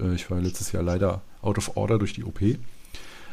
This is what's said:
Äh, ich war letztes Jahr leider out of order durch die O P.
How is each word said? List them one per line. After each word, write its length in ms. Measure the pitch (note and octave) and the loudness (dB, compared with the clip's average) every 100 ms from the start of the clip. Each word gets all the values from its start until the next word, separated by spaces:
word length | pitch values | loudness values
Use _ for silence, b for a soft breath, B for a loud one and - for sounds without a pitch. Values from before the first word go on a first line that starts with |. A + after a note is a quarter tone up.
Äh, 160 | F2+ F2 | 0 0
ich 120 | - | 0
war 120 | F2+ | 0
letztes 320 | F2+ - G2 | 0 0 -2
Jahr 100 | F2+ | 0
leider 400 | F2 F2+ G2 F#2 - - | 2 4 2 2 -6 -4
out 180 | G#2+ G#2 | 0 0
of 180 | - - | 0 0
order 240 | G#2 A2+ | 2 4
durch 120 | G2+ | 2
die 120 | - | -2
O 80 | A#2 | -6
P. 260 | - G2 C#3+ - B B B B B B | 2 2 2 -2 B B B B B B